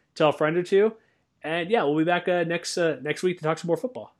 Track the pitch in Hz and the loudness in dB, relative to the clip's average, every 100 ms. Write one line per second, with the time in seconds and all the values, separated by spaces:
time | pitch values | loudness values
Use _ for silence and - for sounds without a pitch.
0 | _ - 151 - 156 175 175 196 220 - | _ 2 2 4 0 0 2 4 2 0
1 | _ _ _ _ 147 170 175 226 147 156 | _ _ _ _ -6 -4 0 0 2 2
2 | 165 175 185 175 165 170 - 180 165 135 | 2 2 0 0 0 -4 -4 -2 0 -2
3 | 147 151 180 175 156 160 170 160 254 117 | -6 -2 -4 -2 -2 -2 -2 -2 -4 -10
4 | 104 | -16